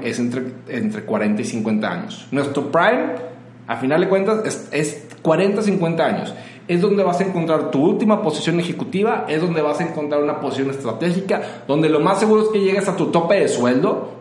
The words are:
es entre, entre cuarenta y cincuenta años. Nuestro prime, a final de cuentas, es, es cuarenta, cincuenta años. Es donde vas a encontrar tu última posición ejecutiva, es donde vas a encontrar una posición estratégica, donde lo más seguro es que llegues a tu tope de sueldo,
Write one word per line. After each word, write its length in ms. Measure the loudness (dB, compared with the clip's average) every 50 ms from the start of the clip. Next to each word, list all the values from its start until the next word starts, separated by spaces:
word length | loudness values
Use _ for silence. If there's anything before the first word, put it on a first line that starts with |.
| -4
es 160 | -6 -4 -2
entre, 260 | -2 -2 -2 -4 -6 -8 -10 -12 -12 -8
entre 360 | -6 -4 -4 -2 -4 -6 -6
cuarenta 380 | -4 -2 0 0 0 0 0 -2
y 20 |
cincuenta 460 | -4 -4 -4 -2 0 0 0 0 -2
años. 380 | -4 -4 -6 -8 -12 -14 -10 -4
Nuestro 400 | -2 -2 -2 0 -2 -4 -4 0
prime, 440 | 2 2 4 4 2 2 -2 -4 -6 -8 -10 -12 -14 -16 -20 -20 -20 -20 -10
a 100 | -8 -6
final 240 | -4 0 0 2 2
de 80 | 4 4
cuentas, 340 | 2 2 2 2 0 0 -2
es, 240 | -4 -6 -6 -8 -6
es 360 | -2 -2 -2 -2 -4 -8 -14 -18 -20 -6 0
cuarenta, 380 | 0 2 4 2 2 2 2 0
cincuenta 440 | 0 2 2 0 0 0 0 0
años. 260 | 0 0 -2 -4 -8 -10 -12 -16 -18 -18 -18 -6 -2
Es 120 | 0 2
donde 220 | 2 4 4 2 2
vas 180 | 2 2 0
a 40 | 0
encontrar 480 | 0 0 -2 0 2 2 0 0 0 0
tu 120 | 2 4
última 380 | 4 4 4 4 2 2 2 2
posición 380 | -2 -2 -2 -2 0 0 0
ejecutiva, 680 | 0 -2 -4 -6 -6 -4 -2 0 0 0 0 -2 -2 -2
es 120 | -2 -2
donde 200 | 0 0 0 0
vas 200 | 0 0 0 0
a 40 | -2
encontrar 380 | -4 -4 -4 -4 -2 0 0 0
una 180 | 0 -2 -2
posición 300 | -4 -4 -2 -2 -2 -2
estratégica, 720 | -2 -4 -4 -6 -4 -2 0 0 0 0 0 -2 -2 -2 -2 -6 -10 -12 -4
donde 220 | 0 2 2 4 4
lo 100 | 4 4
más 220 | 4 2 2 4
seguro 220 | 4 4 4 4 4
es 60 | 2
que 100 | 2 2
llegues 280 | 2 2 2 2 0 0
a 80 | 0
tu 100 | 0 0
tope 280 | 2 2 0 2 4 4 4
de 80 | 4 2
sueldo, 640 | 2 2 2 2 4 4 2 2 0 -2 -4 -8 -12 -16